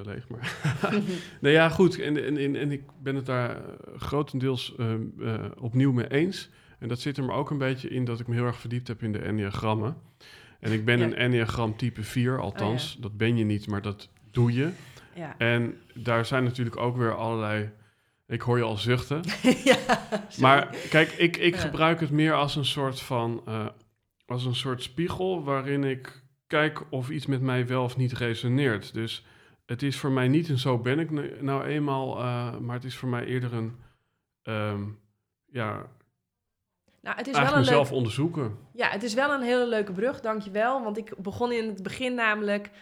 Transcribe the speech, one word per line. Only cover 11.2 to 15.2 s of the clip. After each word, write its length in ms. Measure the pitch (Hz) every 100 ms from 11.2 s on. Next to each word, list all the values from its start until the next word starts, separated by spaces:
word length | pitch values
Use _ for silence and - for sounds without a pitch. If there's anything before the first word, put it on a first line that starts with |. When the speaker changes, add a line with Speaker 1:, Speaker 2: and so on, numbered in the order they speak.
| 123 120 110 120 113 107
Speaker 1:
type 260 | 123 -
vier, 360 | 107 127 123 131
althans, 500 | 95 - 104 127 -
Speaker 2:
Oh 60 | -
ja. 60 |
Speaker 1:
dat 160 | 101 104
ben 200 | 113 117
je 60 |
niet, 240 | 107 104 107
maar 140 | 101
dat 280 | 104 101 - _ -
doe 220 | 127 120
je. 160 | 120 156 185 - - -
Speaker 2:
Ja. 200 | 175